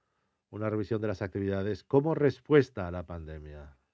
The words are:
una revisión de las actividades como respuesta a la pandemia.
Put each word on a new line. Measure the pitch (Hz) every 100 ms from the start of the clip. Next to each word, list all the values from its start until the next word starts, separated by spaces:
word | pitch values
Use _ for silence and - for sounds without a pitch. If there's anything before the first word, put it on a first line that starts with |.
| _ _ _ _ _
una | 104 107
revisión | 107 98 110
de | 107
las | 95
actividades | 98 101 98 98 101 98
como | - 139 156 151
respuesta | 143 - - 147 127 - 87
a |
la | 90 82
pandemia. | 85 78 78 76 73 73 - _